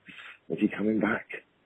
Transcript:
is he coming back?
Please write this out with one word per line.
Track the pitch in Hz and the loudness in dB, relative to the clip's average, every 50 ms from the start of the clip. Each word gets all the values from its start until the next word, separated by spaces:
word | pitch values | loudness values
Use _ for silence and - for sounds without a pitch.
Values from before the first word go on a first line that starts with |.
| - - - - - - - - _ - | -20 -20 -20 -18 -18 -18 -18 -16 _ -6
is | - - | 0 2
he | 104 | 2
coming | - - - 101 107 110 107 | 2 2 2 0 2 2 4
back? | 107 104 - - - - - - - _ _ _ _ | 2 2 2 -2 -4 -8 -12 -12 -12 _ _ _ _